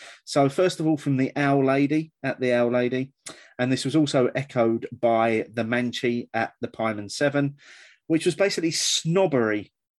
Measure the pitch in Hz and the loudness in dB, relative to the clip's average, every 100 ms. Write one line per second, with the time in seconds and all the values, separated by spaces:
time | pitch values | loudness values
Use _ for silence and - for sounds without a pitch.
0 | - - - - 135 139 180 - 156 147 | -20 -20 -4 2 2 2 0 0 -2 0
1 | 143 131 131 143 143 139 135 139 139 156 | 0 0 0 0 2 2 2 2 2 0
2 | 160 _ 135 123 127 120 120 123 123 127 | -4 _ -8 -2 0 2 2 2 0 -2
3 | 135 _ - - - - 123 131 135 156 | -6 _ -20 -20 -14 -4 -2 0 0 0
4 | 143 135 120 131 139 127 113 117 - 107 | 2 2 2 0 -4 0 2 0 -4 -2
5 | 120 113 117 110 - 113 110 123 120 - | 2 4 2 0 -2 -4 -2 -2 -2 -2
6 | 123 120 - 113 110 - 113 - 110 104 | -2 -4 -4 -4 -4 -6 -10 -4 -4 -4
7 | 101 - 143 143 139 143 - - - _ | -8 -2 0 0 -2 -4 -18 -20 -20 _
8 | - 160 175 151 196 185 165 - - - | -4 0 0 0 0 0 -2 -2 -2 -2
9 | 160 185 185 135 110 104 - _ _ | 0 0 2 2 0 -2 -6 _ _